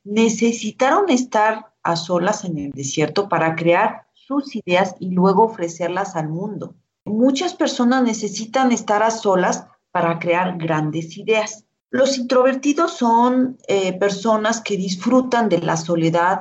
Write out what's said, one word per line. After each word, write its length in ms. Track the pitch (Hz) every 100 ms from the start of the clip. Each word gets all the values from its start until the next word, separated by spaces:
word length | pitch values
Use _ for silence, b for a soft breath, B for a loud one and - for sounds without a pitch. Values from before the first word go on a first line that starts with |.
necesitaron 1040 | 202 208 226 - 233 226 214 - 262 339 381
estar 640 | 247 254 220 214 220 - _
a 140 | 165 165
solas 480 | - 175 185 214
en 140 | 185 151
el 120 | 143
desierto 580 | 135 135 156 151 202 202
para 280 | 165 160 165
crear 500 | 165 175 220 - -
sus 420 | _ - 277 269
ideas 400 | 220 180 180 190 -
y 100 | 185
luego 340 | 180 190 190
ofrecerlas 680 | 226 226 170 165 170 180 190
al 140 | 175 156
mundo. 460 | 160 214 180 131 - _ _ -
Muchas 480 | 220 262 269 359
personas 480 | - 302 - 240 262
necesitan 680 | 233 214 208 196 220 262 254
estar 300 | 220 - 208
a 80 | 220
solas 540 | 220 208 185 196 - - B _
para 280 | 180 170 165
crear 400 | 170 170 185 175
grandes 580 | 160 156 151 160 165 202
ideas. 480 | 214 220 214 - _ _ _
Los 280 | 247 277 269
introvertidos 720 | 240 262 254 262 285 294 339
son, 640 | - 233 233 247 254 254 - -
eh, 320 | 196 185 185
personas 640 | 202 190 226 214 214 226
que 160 | - 196
disfrutan 720 | 190 185 240 254 254 240 214
de 120 | 175
la 180 | 160 165
soledad 600 | 165 170 165 165 180 190